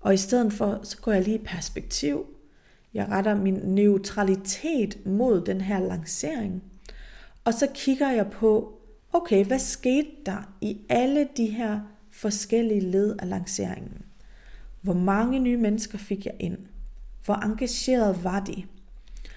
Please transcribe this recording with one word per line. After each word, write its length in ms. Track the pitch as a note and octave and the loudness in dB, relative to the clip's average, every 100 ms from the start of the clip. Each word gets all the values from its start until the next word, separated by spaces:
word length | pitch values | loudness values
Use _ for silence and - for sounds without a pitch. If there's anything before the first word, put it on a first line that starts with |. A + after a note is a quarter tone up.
Og 140 | G#3 | 4
i 20 | G3 | 4
stedet 360 | G3 B3 A3+ | 4 2 2
for, 280 | - G#3 G#3 | 0 -2 -2
så 180 | - - | -6 -6
går 120 | - | 0
jeg 120 | G3 | 2
lige 140 | G3 A3 | 2 0
i 60 | |
perspektiv. 800 | - F3+ D#3 - - - - C#4+ - - - _ _ _ _ | -4 -6 -6 -6 -4 -2 0 -2 -4 -14 -20 _ _ _ _
Jeg 140 | G#3+ G3+ | -4 0
retter 260 | G3 G#3+ | 0 2
min 260 | G#3 G3 F#3+ | 2 2 0
neutralitet 1400 | - G3 G#3 G3 G3 - G3 F#3+ G3 - D#4 D4+ G3+ - F#3+ | 2 4 6 6 2 0 2 2 0 -4 0 0 0 -2 -2
mod 340 | G3+ B3+ F#3 | 2 4 2
den 200 | G3 F#3+ | 2 -2
her 180 | F#3+ G3 | 0 0
lancering. 840 | F#3 F3+ D#3 - D4 D4 G#3 - - - - - - - - - | -2 -4 -4 -4 -2 -4 -4 -6 -10 -18 -18 -16 -18 -20 -20 -6
Og 100 | A3+ | 0
så 120 | A3+ C#4 | 2 0
kigger 360 | - - C4+ C#4 | 0 0 2 2
jeg 200 | A#3+ G3+ | 2 0
på, 500 | - A3 G#3+ - - - - _ | 2 4 4 2 -10 -20 -20 _
"Okay, 320 | E4+ F4 G3 | 0 4 4
hvad 140 | G3+ C4 | 4 2
skete 500 | - - B3+ C4+ D4 - G3+ | 0 0 2 2 0 -4 -8
der 260 | G3+ - - | -8 -8 -8
i 180 | G#3+ - - | -6 -6 0
alle 400 | A#3+ C4 C#4+ C#4 - | 2 4 2 2 0
de 100 | A3 | -2
her 340 | A3 A3 G#3 G#3 - - | 0 -2 -4 -6 -16 -20
forskellige 720 | - G#3 G3+ - A3+ A3+ G#3 | -6 -2 -2 2 2 2 2
led 360 | F#3 F#3+ G#3 G#3 | 2 2 2 0
af 100 | F#3 | -4
lanceringen? 720 | F#3+ F3 - F#3+ - - - - - - - - - - - | -6 -4 -4 -4 -6 -12 -14 -16 -20 -20 -20 -20 -18 -16 -8
Hvor 140 | F#3+ | -2
mange 440 | F3+ F#3 G3+ A#3+ C4 | 0 2 2 2 2
nye 180 | B3 A#3+ | 2 2
mennesker 420 | G#3+ G#3+ - G3+ | 2 2 -2 -8
fik 280 | - G3 - | -6 -6 -6
jeg 80 | - | -6
ind? 200 | E3+ F3+ - - - - - - | -6 -6 -12 -14 -14 -14 -16 -10
Hvor 100 | - | -4
engageret 880 | G#3 G#3 A3 A#3+ - - B3+ G#3 F3+ | -2 -2 -2 -2 -2 2 2 4 2
var 160 | F3+ G3 | -2 -2
de? 220 | G3 - F#3+ - - - - - - | -4 -8 -10 -14 -20 -20 -14 -14 -12